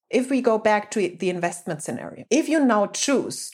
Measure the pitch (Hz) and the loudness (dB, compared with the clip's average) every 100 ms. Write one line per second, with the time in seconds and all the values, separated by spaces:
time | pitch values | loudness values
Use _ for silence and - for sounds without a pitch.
0 | _ 247 254 262 254 220 220 208 208 220 | _ -2 2 2 2 2 2 2 0 -2
1 | 185 175 185 175 175 175 185 151 - 120 | -2 -2 -4 -2 -4 -4 -8 -8 -6 -8
2 | - - - 262 285 320 254 214 202 - | -10 -14 0 0 2 2 4 4 0 -2
3 | - 240 120 - - | 0 0 0 -8 -12